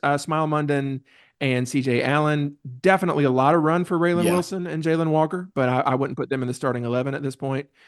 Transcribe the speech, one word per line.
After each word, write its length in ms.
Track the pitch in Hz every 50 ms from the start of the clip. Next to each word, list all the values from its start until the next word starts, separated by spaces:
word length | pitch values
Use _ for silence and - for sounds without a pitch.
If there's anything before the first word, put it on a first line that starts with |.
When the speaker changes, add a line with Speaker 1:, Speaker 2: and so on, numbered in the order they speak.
| -
Speaker 1:
uh, 140 | 143 143
Smile 300 | 143 - 165 156 156 156
Munden 540 | 156 151 151 151 143 143 139 139 139 135 127 - _ _ - _ _ _ _
and 280 | 143 135 127 123 127
C 140 | 123 - 135
J 220 | 127 135 120 123 -
Allen. 540 | 131 143 151 151 151 151 147 143 143 143 - - 131 127 127
Definitely 420 | - 190 190 156 190 175 143 147 143
a 80 | 131
lot 240 | 127 131 131 147 170
of 80 | 170 151
run 220 | 156 165 175 180
for 120 | - 180
Raylan 280 | 165 170 175 175 175 175
Speaker 2:
Yeah. 60 | 175 175
Speaker 1:
Wilson 340 | 180 175 - 190 185 175
and 160 | 170 151 160 151
Jalen 240 | 165 160 165 165
Walker, 420 | 160 156 156 156 151 190 180 180 185 _
but 140 | 139 127 123
I, 100 | 127 127
I 140 | - 131 131
wouldn't 220 | 131 139 - 127
put 120 | - 131 -
them 120 | 135 131
in 60 | 127
the 60 | 123 123
starting 300 | - - 131 120 120 120
eleven 300 | 117 120 127 131 139 143
at 80 | 156 143
this 120 | 135 127
point. 320 | - 139 135 135 135 143 - _ _ -